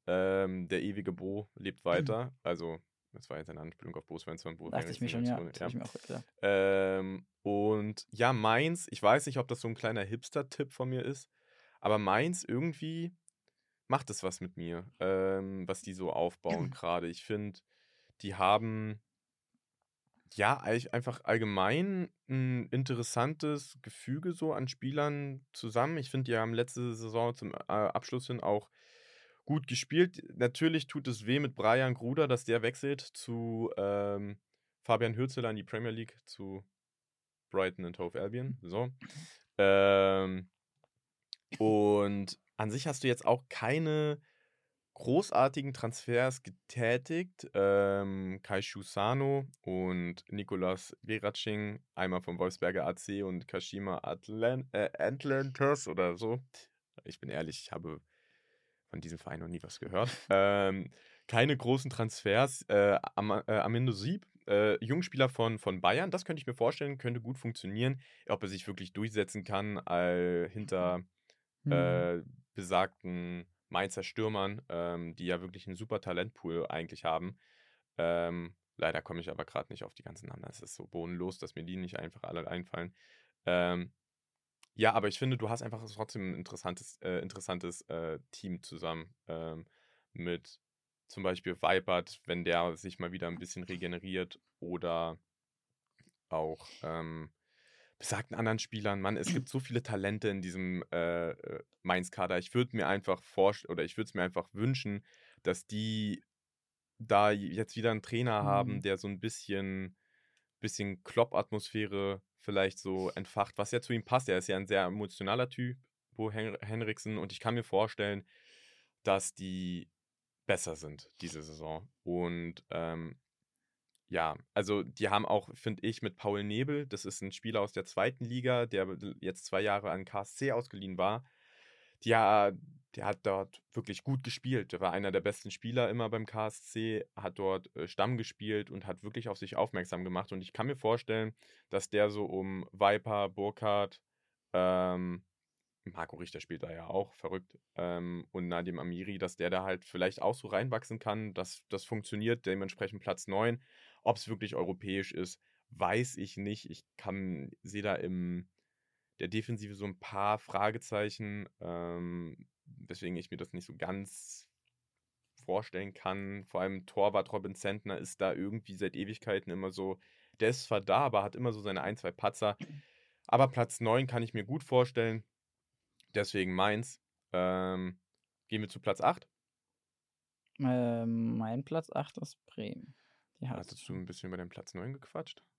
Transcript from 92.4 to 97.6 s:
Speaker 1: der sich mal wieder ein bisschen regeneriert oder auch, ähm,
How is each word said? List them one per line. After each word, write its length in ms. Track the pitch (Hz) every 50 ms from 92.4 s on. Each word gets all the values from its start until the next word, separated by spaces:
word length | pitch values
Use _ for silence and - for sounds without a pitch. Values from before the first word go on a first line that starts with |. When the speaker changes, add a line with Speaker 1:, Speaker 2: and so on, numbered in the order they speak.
| 85
Speaker 1:
der 320 | 85 85 85 87 87 82
sich 240 | 80 - 95 87 -
mal 100 | 90 87
wieder 160 | 90 90 87
ein 140 | 85 87 87
bisschen 240 | 87 87 - - 90
regeneriert 760 | 90 95 87 90 87 87 87 92 95 92 92 90 90 - - _ _ _ -
oder 580 | - 87 87 85 82 85 82 82 85 85 80 82 _ _ _ _ _ _ _ _ _ _ _ _ _ _ _ _ _ _ _ _ _ -
auch, 400 | 82 80 80 80 80 - - - - - -
ähm, 460 | 78 80 82 82 80 80 80 78 78 _ _ _ _ _ _